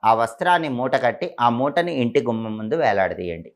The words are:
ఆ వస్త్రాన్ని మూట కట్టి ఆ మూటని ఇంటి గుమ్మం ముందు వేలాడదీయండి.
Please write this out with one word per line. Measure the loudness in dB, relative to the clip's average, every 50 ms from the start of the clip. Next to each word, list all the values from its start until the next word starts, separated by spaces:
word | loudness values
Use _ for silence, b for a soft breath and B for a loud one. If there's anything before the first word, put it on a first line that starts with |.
| 4
ఆ | 4 4
వస్త్రాన్ని | 4 2 -2 -2 -2 0 2 2 2 2 -2
మూట | -4 -2 -2 0 0
కట్టి | 2 0 0 -2 -2 -8 -8 -4 0
ఆ | 2 2
మూటని | 2 2 0 0 0 0 -2 0 0
ఇంటి | -2 -2 2 2 0
గుమ్మం | 0 0 -4 -4 -4 -6 -6
ముందు | -6 -4 -4 -2
వేలాడదీయండి. | 0 2 2 2 2 0 0 -2 -4 -6 -8 -8 -8 -12 -16 _